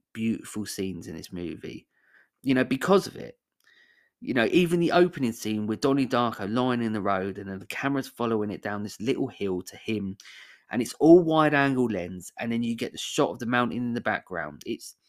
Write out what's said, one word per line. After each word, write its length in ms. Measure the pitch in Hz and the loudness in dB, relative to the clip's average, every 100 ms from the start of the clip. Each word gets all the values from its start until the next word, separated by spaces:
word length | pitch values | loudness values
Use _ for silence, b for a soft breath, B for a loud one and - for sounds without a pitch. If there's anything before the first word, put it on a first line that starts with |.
| _ | _
beautiful 520 | 110 113 107 - 107 | -4 -2 -2 -4 -8
scenes 440 | 98 - 95 85 90 | -8 -6 -6 -6 -10
in 80 | 82 | -12
this 160 | - | -12
movie, 560 | 90 85 78 - - - b b b b _ | -8 -8 -10 -12 -14 -18 b b b b _
you 120 | 139 | 0
know, 100 | 131 | 0
because 440 | 127 135 - 196 - | 2 0 4 4 4
of 80 | - | -6
it. 200 | - - _ _ b b b b b _ | -14 -16 _ _ b b b b b _
You 120 | - | -2
know, 140 | 123 113 | 0 4
even 300 | 175 175 175 | 4 4 4
the 120 | 170 | 4
opening 400 | 175 180 147 123 | 4 4 2 -4
scene 340 | 110 107 107 107 | -2 -4 -2 -2
with 140 | 110 | 0
Donnie 260 | 135 139 123 | 2 2 2
Darko 400 | 127 120 110 98 | 2 0 -2 -4
lying 300 | 117 127 120 | 0 0 0
in 100 | 113 | -2
the 80 | 107 | -2
road, 380 | 98 98 98 98 | 0 0 -2 -6
and 100 | 98 | -10
then 100 | 98 | -10
the 60 | |
camera's 420 | 101 - 139 139 131 | -10 -6 -2 -2 -4
following 440 | - 117 110 104 | -4 -2 0 -2
it 120 | 95 | -6
down 200 | 104 104 | -6 -6
this 180 | 104 - | -8 -6
little 280 | 113 131 131 | -4 -2 -4
hill 340 | - 98 90 | -4 -4 -4
to 140 | - - | -6 -10
him, 400 | - 107 98 101 B B B B _ | -6 -4 -4 -8 B B B B _
and 120 | 117 | -4
it's 100 | 117 - | -4 4
all 200 | 156 175 | 10 10
wide-angle 680 | 160 156 151 147 139 127 120 | 8 4 4 4 4 2 0
lens, 440 | 98 90 90 - - | 0 -6 -10 -14 -8
and 140 | 117 | -4
then 100 | 117 | -2
you 140 | 117 117 | -2 -4
get 160 | 120 | -6
the 60 | - | -6
shot 320 | - - 139 | -6 0 0
of 80 | 101 | 0
the 80 | 117 | -2
mountain 320 | 123 120 104 | 0 0 -2
in 160 | 123 | -4
the 60 | 117 | -2
background. 580 | 113 98 - 87 76 69 117 | -2 -2 -4 -8 -8 -8 -8
It's, 280 | 117 - - | -8 -10 -20